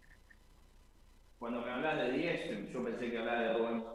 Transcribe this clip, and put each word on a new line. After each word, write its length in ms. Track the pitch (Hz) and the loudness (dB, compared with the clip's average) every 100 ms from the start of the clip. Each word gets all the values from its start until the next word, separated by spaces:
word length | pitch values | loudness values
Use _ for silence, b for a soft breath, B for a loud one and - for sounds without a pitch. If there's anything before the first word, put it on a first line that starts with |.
| - - - - - - - - - - - - - - | -20 -20 -20 -20 -20 -20 -20 -20 -20 -20 -20 -20 -20 -10
Cuando 220 | 117 120 | -6 -4
me 100 | 117 | -2
hablas 260 | 127 156 151 | 0 0 2
de 140 | 123 | 2
diez, 580 | 135 170 165 - 107 90 | 2 2 0 -2 -4 -4
yo 120 | 127 | -4
pensé 260 | 117 113 120 | -2 -2 -2
que 80 | 117 | -2
hablaba 220 | 117 117 | 0 2
de 120 | 113 | 4
Rubén 300 | 113 113 117 113 | 4 2 0 -2